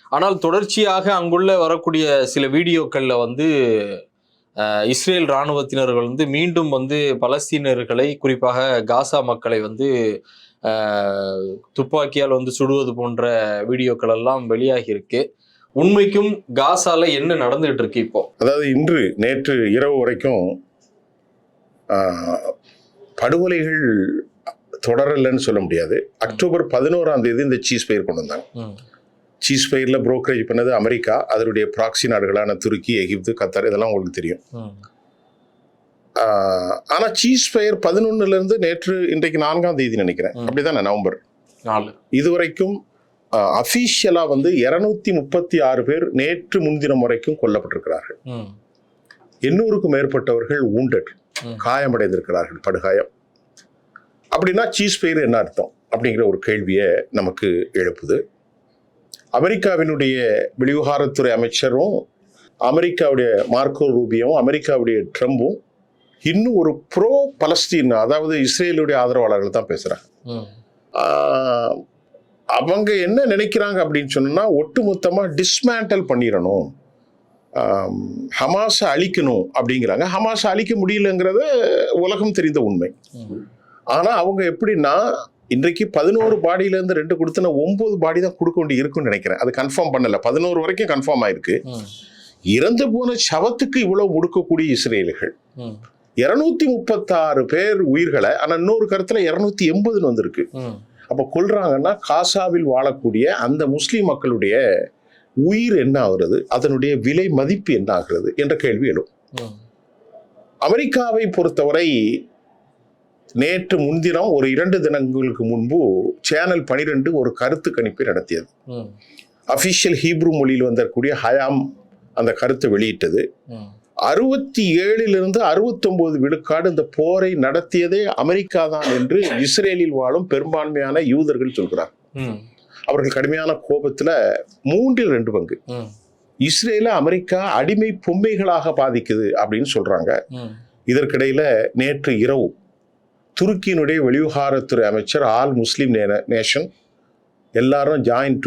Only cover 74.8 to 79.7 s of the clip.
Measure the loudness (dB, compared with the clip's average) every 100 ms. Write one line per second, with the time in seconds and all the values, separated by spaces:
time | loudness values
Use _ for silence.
74.8 | 0 0 0 0 -2 -2 -2 0 0 0
75.8 | 0 -2 0 0 2 0 0 0 -2 -8
76.8 | _ _ _ _ _ _ _ -4 0 0
77.8 | -2 -6 -8 -10 -10 -4 -2 0 0 0
78.8 | 0 0 0 0 0 0 -2 -2 -2